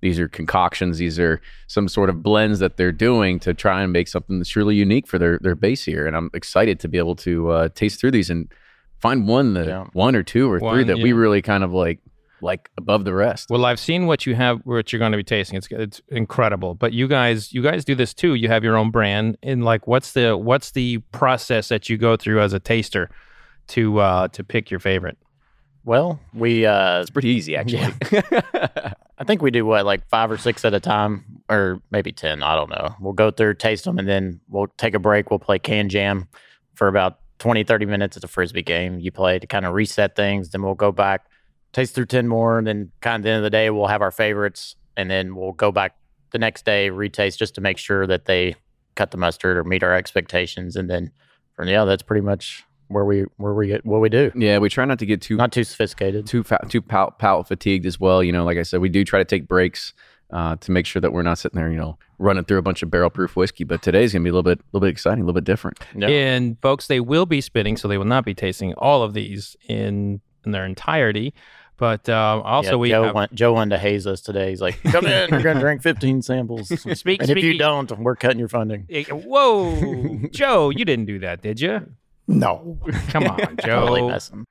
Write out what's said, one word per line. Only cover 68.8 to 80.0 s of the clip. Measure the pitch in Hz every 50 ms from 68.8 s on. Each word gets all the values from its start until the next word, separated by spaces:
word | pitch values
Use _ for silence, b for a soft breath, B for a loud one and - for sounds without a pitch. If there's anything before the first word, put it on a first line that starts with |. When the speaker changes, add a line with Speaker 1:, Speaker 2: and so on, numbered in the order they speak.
| - 131 147 135
Speaker 3:
of | 117 107 104
these | 107 104 101 101 98 104 - - _ _ _
in, | 117 107 107 104 101 101 101 101 101 101 _ _ _ _ _
in | 107
their | 104 98 95
entirety. | 92 92 - - - 156 160 135 110 104 107 110 139 b b b b b b b b b _
But, | 127 117 113 104 _ -
uh, | 117 110 110 107 107 110 107
also | 101 117 139 113 95
Speaker 2:
Yeah, | - 123
Speaker 3:
we | 120 120
Speaker 2:
Joe | 110 110 113
Speaker 3:
have | 107 107
Speaker 2:
went, | 107 101 104 -
Joe | 104 113 120 117
wanted | 113 110 104 101
to | 90
haze | 95 104 104 101 92 98
us | 95 95
today. | - - 101 98 95 95
He's | 95 92
like, | 95 90 92 - -
"Come | - - 170 180 202
in, | 196 190 185 170
you're | 156 139
gonna | 120 160 156 139
drink | 131 147 151 131
fifteen | 127 165 156 - - 135 131 131
samples. | 120 - 127 127 123 113 117 113 107 92
Speaker 3:
<laughs> | 175 160 - - 175 -
Speak-, | - 175 190 196
Speaker 2:
And | - 131
if | 147 190
you |
Speaker 3:
speaking | 180 165 160 165
Speaker 2:
don't, | 147 151 147 143 143 113 117 101
we're | 113 120 127
cutting | - - 123 127 117
your | 120 110
funding." | - 120 110 107 110 101 95 -
Speaker 3:
Eh, | 170 151 147
whoa, | - 143 151 175 226 262 277 277 254 226 208 190 170 160 156 - - 135 127